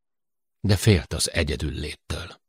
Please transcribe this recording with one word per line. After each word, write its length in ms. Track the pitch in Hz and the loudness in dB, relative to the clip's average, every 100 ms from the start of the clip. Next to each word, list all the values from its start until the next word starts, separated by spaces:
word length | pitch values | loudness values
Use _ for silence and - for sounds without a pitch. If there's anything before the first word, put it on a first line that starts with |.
| _ _ _ _ _ _ | _ _ _ _ _ _
De 160 | 101 101 | 0 2
félt 360 | 113 90 - | 4 4 2
az 180 | 78 - | -4 -2
egyedül 420 | - 78 71 73 | 0 -2 -2 -4
léttől. 680 | - 73 - - - - - | -4 -8 -10 -10 -10 -10 -18